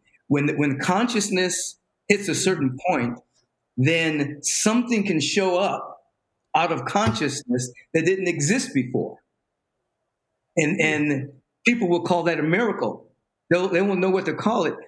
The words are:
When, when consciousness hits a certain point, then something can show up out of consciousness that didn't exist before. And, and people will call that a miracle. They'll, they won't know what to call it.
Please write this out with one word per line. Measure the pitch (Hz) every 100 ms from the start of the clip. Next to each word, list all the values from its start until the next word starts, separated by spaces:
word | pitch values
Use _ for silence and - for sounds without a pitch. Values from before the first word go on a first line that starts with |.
| _ _ -
When, | 147 147 147
when | 147 131
consciousness | - 185 240 233 - 180 185 - - - _ _ -
hits | 202 202
a |
certain | 139 180 175 135 127 180
point, | 160 120 - - _ _ _ _ -
then | 135 165 165 151 135 143
something | - - 214 233 240 226
can | 196 160
show | 131 202 190 180
up | 190 139 - - _ _ _ _ _
out | 151 170
of | 151
consciousness | 127 202 220 214 147 - - 123 127 - -
that | 160
didn't | 165 190 180
exist | 160 143 247 -
before. | 139 123 123 82 - _ _ _ _ _ _ _ _ _ _ _ _ _ -
And, | 151 160
and | 156 151 147 135 135 - _ _ -
people | 240 185
will | 175
call | 170 175
that | 165 156
a |
miracle. | 151 180 233 - 110 87 - _ _ _ -
They'll, | 175 185
they | 170
won't | 202 190
know | 185
what | 190 175
to |
call | - 208 226
it. | 160 -